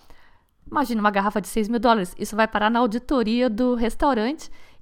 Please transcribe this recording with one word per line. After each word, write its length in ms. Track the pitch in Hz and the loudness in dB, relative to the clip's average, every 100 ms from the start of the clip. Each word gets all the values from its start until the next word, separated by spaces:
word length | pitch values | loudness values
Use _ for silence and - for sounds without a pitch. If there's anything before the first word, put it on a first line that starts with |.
| - - - _ _ _ - | -16 -20 -20 _ _ _ -6
Imagina 300 | 320 254 226 | -4 -2 0
uma 100 | 208 | 0
garrafa 300 | 202 202 208 | 2 0 -2
de 80 | 180 | -2
seis 200 | 226 208 | -2 0
mil 120 | 240 | 2
dólares, 340 | 240 226 180 - | 4 4 0 -6
isso 180 | 214 208 | -4 0
vai 100 | 220 | 0
parar 240 | 208 214 | 2 2
na 80 | 233 | 2
auditoria 720 | 247 233 - 277 220 240 247 | 0 0 -2 0 2 2 0
do 240 | 208 254 | 0 0
restaurante 760 | 240 233 - 294 247 226 320 - - - - | 0 0 0 2 2 0 -4 -10 -16 -18 -10